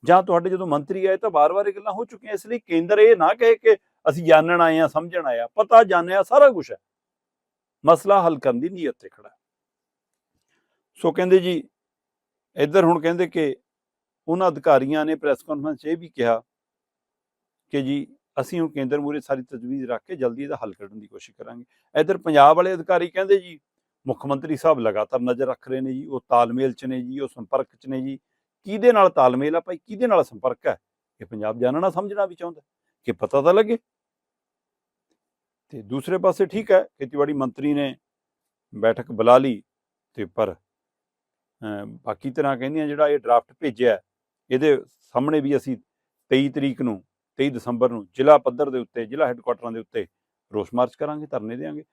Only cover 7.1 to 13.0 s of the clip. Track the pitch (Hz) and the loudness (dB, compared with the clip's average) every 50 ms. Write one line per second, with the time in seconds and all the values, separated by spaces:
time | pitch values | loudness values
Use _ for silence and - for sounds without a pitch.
7.1 | _ _ _ _ _ _ _ _ _ _ _ _ _ _ - - 170 160 - 196 | _ _ _ _ _ _ _ _ _ _ _ _ _ _ 4 4 4 4 4 2
8.1 | 202 196 175 170 160 135 - 135 120 120 139 175 196 180 165 135 117 _ _ 98 | 2 4 4 2 0 0 -2 -2 -2 -2 -4 -6 -8 -6 -8 -8 -8 _ _ -20
9.1 | _ _ 104 - _ _ _ _ _ _ _ _ _ _ _ _ _ _ _ _ | _ _ _ -20 _ _ _ _ _ _ _ _ _ _ _ _ _ _ _ _
10.1 | _ _ _ _ _ _ _ _ _ _ _ _ _ _ _ _ _ _ - 165 | _ _ _ _ _ _ _ _ _ _ _ _ _ _ _ _ _ _ -4 -4
11.1 | 147 - 185 185 185 190 175 180 180 160 - _ _ _ _ _ _ _ _ _ | -2 -2 2 4 4 4 4 2 -4 -4 -6 _ _ _ _ _ _ _ _ _
12.1 | _ _ _ _ _ _ _ _ _ - 143 147 151 196 185 165 170 165 | _ _ _ _ _ _ _ _ _ -4 -4 2 2 4 4 4 4 2